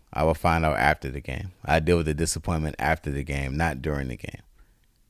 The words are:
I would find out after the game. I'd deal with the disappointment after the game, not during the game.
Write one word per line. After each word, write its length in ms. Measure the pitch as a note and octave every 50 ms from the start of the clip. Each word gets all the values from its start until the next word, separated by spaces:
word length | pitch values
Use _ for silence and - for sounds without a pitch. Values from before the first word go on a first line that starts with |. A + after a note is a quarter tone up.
| _ _
I 120 | - - D2+
would 120 | D#2+ D#2+ -
find 260 | - E2+ E2 E2 D#2+
out 140 | D#2 C#2+ G#1
after 320 | B1+ D2+ D#2 - - C2+
the 120 | C2 C#2+
game. 320 | - - C2 - F#2+ F#2 - _ -
I'd 200 | - D#2 D#2+ D#2
deal 120 | E2+ F2 E2+
with 80 | D#2+
the 80 | D#2 D#2
disappointment 600 | D2+ E2 D#2 - E2 - - F2 D#2+ D#2 D2+ - -
after 320 | B1 D2+ D#2+ - - D2+
the 140 | C#2 C#2 C2+
game, 340 | - C#2 C#2 C#2 C2 C2+ D2+
not 240 | E2 E2 C#2 C2
during 280 | C2 D#2 D2 C#2+ C2+ B1+
the 80 | A#1+ -
game. 260 | - - - - - _ _ _ - _ _ _ _ _ _ _ _ _